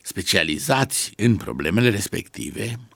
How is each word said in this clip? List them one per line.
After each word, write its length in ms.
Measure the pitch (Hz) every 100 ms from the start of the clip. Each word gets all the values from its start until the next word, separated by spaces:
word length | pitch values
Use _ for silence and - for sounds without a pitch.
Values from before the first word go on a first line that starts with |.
specializați 1120 | - 98 87 92 80 76 143 135 135 - - -
în 200 | 117 107
problemele 540 | - 64 78 101 123
respective, 880 | 110 - - - - 73 - 110 120 120